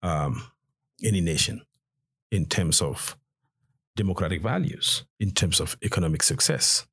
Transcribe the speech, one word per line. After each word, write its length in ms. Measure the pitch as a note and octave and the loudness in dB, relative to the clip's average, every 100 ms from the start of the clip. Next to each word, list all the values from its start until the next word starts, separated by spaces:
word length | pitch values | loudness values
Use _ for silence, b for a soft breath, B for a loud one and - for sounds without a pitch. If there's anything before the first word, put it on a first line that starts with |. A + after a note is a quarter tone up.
um, 480 | F2+ D#2+ C#2+ B1 - _ _ _ _ _ | 0 0 0 -4 -8 _ _ _ _ _
any 160 | A2+ G2 | 0 2
nation 420 | E2 D#2 - G#2+ - _ _ _ _ _ _ | 2 0 -2 -4 -12 _ _ _ _ _ _
in 120 | G2+ D#2 | -2 0
terms 360 | - E2+ D2+ | 0 2 2
of 340 | D2+ - - - _ _ _ _ _ _ _ | 0 -4 -8 -10 _ _ _ _ _ _ _
democratic 480 | - G2 F#2 D#2+ F2 | -4 -2 0 -2 -2
values, 640 | F2+ D#3 F3+ - - - - _ | -2 -2 -2 -2 -2 -2 -4 _
in 100 | G#2 | -2
terms 300 | F#2 F2+ - | 2 2 0
of 160 | D#2+ - | -2 -2
economic 400 | G2+ - E2+ D#2 | -2 0 2 2
success. 640 | - - - C#2+ - - - | 2 2 0 2 2 2 -2